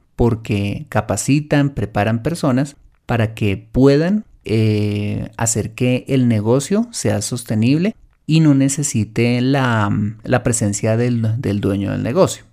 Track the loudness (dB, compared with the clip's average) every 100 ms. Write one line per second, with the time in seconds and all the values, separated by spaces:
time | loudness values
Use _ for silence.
0 | _ 0 0 0 -2 -2 -2 -6 -6 -4
1 | -2 -2 0 0 2 0 0 -2 -4 -2
2 | 0 0 -4 -2 -2 0 -2 -8 -20 _
3 | -4 -2 -2 -2 -2 -4 -4 4 4 4
4 | 2 -2 -4 -12 -4 0 2 0 0 -2
5 | -4 -6 -6 -6 -4 -2 -4 -2 -2 -2
6 | 0 0 2 2 2 0 2 -2 -2 -4
7 | -2 -2 -4 -6 -4 0 2 2 0 -4
8 | -16 _ 0 4 6 4 2 0 -4 -2
9 | -2 0 0 0 0 0 0 0 0 0
10 | -2 -6 -2 -2 0 -2 -2 -2 0 0
11 | 0 0 0 -2 -2 0 0 0 -2 -2
12 | -2 2 0 0 -16